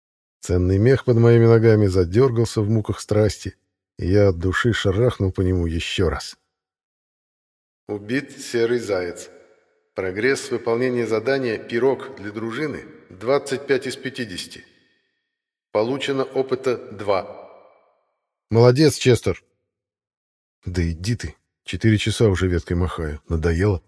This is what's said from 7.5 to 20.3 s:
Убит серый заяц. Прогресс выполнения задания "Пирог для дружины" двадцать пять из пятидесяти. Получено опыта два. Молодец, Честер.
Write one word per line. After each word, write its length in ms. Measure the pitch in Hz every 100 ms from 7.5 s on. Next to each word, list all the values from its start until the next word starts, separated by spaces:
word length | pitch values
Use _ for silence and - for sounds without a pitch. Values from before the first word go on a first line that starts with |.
| _ _ _ -
Убит 440 | 104 104 127 143
серый 480 | - - 120 117 120
заяц. 500 | 104 95 90 87 - - _ _ _ _ _
Прогресс 560 | - 92 95 120 135 -
выполнения 560 | 120 - 117 127 123 113
задания 540 | 110 113 135 127 107
"Пирог 560 | - 117 127 123 - -
для 140 | 107
дружины" 540 | 104 113 113 151 95 - - _
двадцать 560 | 92 113 143 139 127 -
пять 180 | 135 127
из 100 | 120
пятидесяти. 720 | 135 123 117 110 - - - _ _ _ _ _ _ _ _ _ _
Получено 500 | 107 113 139 139 135
опыта 540 | 131 135 135 127 131 117 -
два. 580 | 101 101 98 85 - - - _ _ _ _ _ _ _ _ _
Молодец, 440 | 110 123 127 156 -
Честер. 460 | - 113 - 87 _ _ _ _ _ _ _ _ _